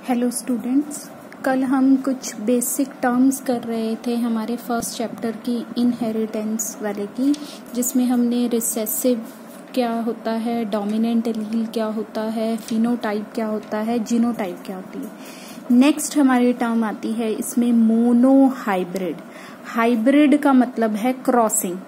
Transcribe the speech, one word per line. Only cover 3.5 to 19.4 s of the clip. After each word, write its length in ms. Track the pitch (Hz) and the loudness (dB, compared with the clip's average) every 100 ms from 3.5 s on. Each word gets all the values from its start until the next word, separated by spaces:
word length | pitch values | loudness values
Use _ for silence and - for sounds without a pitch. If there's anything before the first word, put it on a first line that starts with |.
| 240 | -4
रहे 340 | 233 226 220 226 | -2 -4 -4 -4
थे 200 | - 240 | -4 -2
हमारे 400 | 233 226 214 233 | -2 -2 -4 -6
first 420 | - 233 233 - | -4 -4 -4 -6
chapter 340 | 220 214 233 | -6 -4 -6
की 340 | 214 - 240 - - | -6 -4 -4 -4 0
inheritance 1000 | 240 240 226 220 220 220 214 220 - - | 0 2 -2 -2 -2 -4 -4 -4 -6 -6
वाले 240 | 208 202 202 | -6 -4 -6
की, 280 | - 269 294 - - - 240 | -2 0 0 -2 -16 -10 -4
जिसमें 300 | 247 254 247 | 0 2 2
हमने 420 | 247 240 240 240 | 2 2 2 0
recessive 760 | 240 226 - 214 - 254 240 226 - - - - | 0 -2 -4 -4 -2 0 0 -2 -16 -18 -18 -8
क्या 180 | - 233 | -2 -2
होता 400 | 226 233 220 - | 0 -4 -4 -4
है, 320 | 226 226 233 226 | -4 -2 -2 -2
dominant 600 | 208 202 214 226 233 226 | -2 -2 0 2 0 0
allele 380 | 220 214 226 220 | -4 -2 -4 -2
क्या 200 | 233 214 | -2 -4
होता 360 | 214 208 220 | -4 -6 -6
है, 360 | 220 220 220 226 | -4 -2 -2 -4
phenotype 680 | - 220 226 240 226 208 208 - | -2 0 2 0 -2 -4 -4 -6
क्या 100 | 220 | -4
होता 320 | 214 208 214 | -4 -4 -4
है, 220 | 220 240 | -2 -2
genotype 580 | 214 233 233 233 202 180 - | 0 2 2 0 -4 -6 -10
क्या 100 | 190 | -12
होती 240 | 190 196 | -10 -12
है। 760 | - - - - - - - 247 | -12 -12 -16 -16 -16 -16 0 4
Next 380 | 277 302 - 294 | 6 4 -2 2
हमारी 360 | 269 254 247 | 4 4 2
term 300 | 247 240 226 | 2 0 0
आती 280 | 220 226 220 | -2 -4 -6
है 200 | 226 226 | -4 -4
इसमें 380 | 214 - - 240 | -4 -4 0 2
monohybrid। 1400 | 233 220 226 240 240 254 269 269 254 - 190 180 190 185 151 - - | 4 4 4 4 6 8 8 6 4 -2 -2 -2 -4 -4 -6 -12 -18